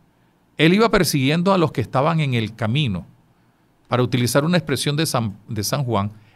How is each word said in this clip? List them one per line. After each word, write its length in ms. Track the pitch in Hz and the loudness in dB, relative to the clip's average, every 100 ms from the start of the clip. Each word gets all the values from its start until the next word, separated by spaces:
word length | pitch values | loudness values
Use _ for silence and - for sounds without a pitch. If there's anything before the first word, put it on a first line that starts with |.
| _ _ _ _ _ - | _ _ _ _ _ 0
Él 180 | 156 | 2
iba 160 | 196 226 | 4 4
persiguiendo 640 | 214 160 151 131 160 175 | 2 2 2 0 2 2
a 60 | 190 | 2
los 160 | 156 | 0
que 80 | - | -2
estaban 400 | 107 131 147 165 | -2 0 0 0
en 120 | 143 | 0
el 220 | 120 107 110 | -2 -4 -4
camino. 500 | 110 123 139 90 92 _ _ _ _ _ _ _ _ | -2 0 -2 -4 -8 _ _ _ _ _ _ _ _
Para 140 | 123 | 0
utilizar 420 | 123 123 120 143 151 | 0 0 0 0 2
una 120 | 175 | 0
expresión 380 | 160 131 156 143 | 0 -4 -2 -2
de 100 | 160 | -2
San, 320 | 131 113 95 - | -2 -4 -8 -10
de 160 | 110 101 | -6 -4
San 180 | 135 | -4
Juan, 280 | 127 107 104 - - | -2 -2 -2 -8 -20